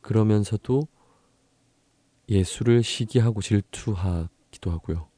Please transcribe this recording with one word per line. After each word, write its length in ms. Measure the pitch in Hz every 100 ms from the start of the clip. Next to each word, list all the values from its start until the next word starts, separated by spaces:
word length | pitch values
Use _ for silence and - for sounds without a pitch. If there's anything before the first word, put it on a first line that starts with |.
그러면서도 840 | - 110 110 107 104 107 - 127 156 _ _ _ _ _ _ _ _ _ _ _ _ _ -
예수를 540 | 101 92 - 117 120
시기하고 580 | 113 - 113 127 113 107
질투하기도 1300 | 95 104 - - - 101 92 85 82 _ _ - -
하고요. 380 | 85 - 80 78